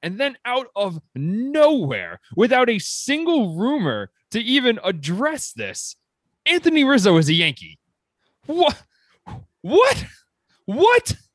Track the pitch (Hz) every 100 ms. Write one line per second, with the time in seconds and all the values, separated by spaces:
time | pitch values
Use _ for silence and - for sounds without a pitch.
0 | 160 190 277 247 - 247 247 - 202 165
1 | - - 147 196 254 294 302 302 160 117
2 | 87 85 _ - 226 254 254 220 - -
3 | - 294 330 330 208 160 220 294 180 110
4 | 101 _ _ 208 226 269 254 220 185 180
5 | 139 175 285 311 - - 104 95 - -
6 | _ _ _ _ - 349 339 311 269 277
7 | 196 170 156 165 165 127 82 78 _ _
8 | _ _ _ _ _ 320 339 - _ _
9 | _ _ - - - _ 165 294 508 539
10 | - - _ _ _ _ - 202 381 494
11 | - - _